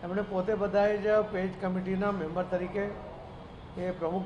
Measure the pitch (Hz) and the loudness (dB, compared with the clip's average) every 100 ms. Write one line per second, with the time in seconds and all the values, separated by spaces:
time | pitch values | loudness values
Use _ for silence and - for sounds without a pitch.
0 | 175 196 196 190 185 208 202 202 208 208 | -4 -2 0 0 2 2 4 4 4 4
1 | 208 214 208 185 190 185 190 185 185 190 | 4 4 4 0 -2 -2 -2 0 0 0
2 | 208 196 160 175 180 180 180 202 202 196 | 2 0 -2 -2 0 0 0 -2 -2 -4
3 | - - - - - - - 185 180 180 | -10 -12 -14 -14 -14 -16 -12 -6 -4 -2
4 | 165 185 | 0 0